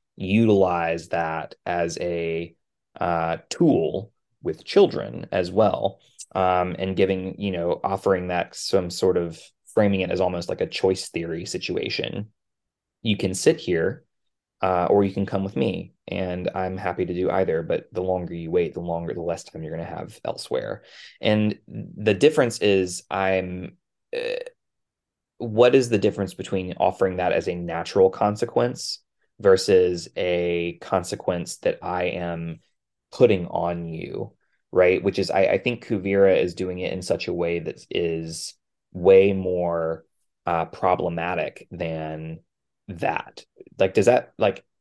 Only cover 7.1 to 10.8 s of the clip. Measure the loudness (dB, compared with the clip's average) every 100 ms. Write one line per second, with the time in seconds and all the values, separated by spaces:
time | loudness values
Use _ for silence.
7.1 | 0 -6 -6 -4 -2 -2 -2 -2 0 2
8.1 | 0 0 -2 -4 -8 -2 0 0 0 0
9.1 | 2 -2 -6 -18 _ -4 2 2 2 0
10.1 | 0 0 -2 -6 -4 -6 0